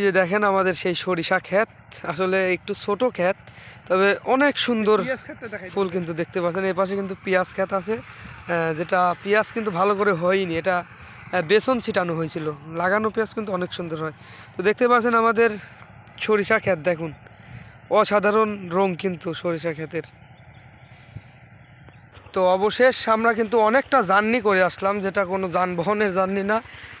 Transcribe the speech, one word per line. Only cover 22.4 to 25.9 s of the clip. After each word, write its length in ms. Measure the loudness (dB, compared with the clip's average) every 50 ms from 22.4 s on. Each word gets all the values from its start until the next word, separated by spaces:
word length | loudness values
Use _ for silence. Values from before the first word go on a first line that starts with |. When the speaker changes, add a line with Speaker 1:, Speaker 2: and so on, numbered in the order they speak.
| 2 4 4
Speaker 1:
অবশেষ 400 | 4 2 2 2 4 4 4 4 2 0 0 2
আমরা 160 | 2 2 2 2 2
কিন্তু 180 | 0 0 2 4 4 4
অনেকটা 300 | 4 2 2 2 2 2 4 4
জার্নি 280 | 4 4 4 2 0 0 2
করে 140 | 2 4 4 2 2
আসলাম, 260 | 0 -2 -2 -2 -2 -2 -4
যেটা 180 | -2 -2 -2 -2 0
কোনো 140 | -2 -4 -4 -2 -2
যানবাহনের 540 | 0 0 0 -2 -2 -2 -2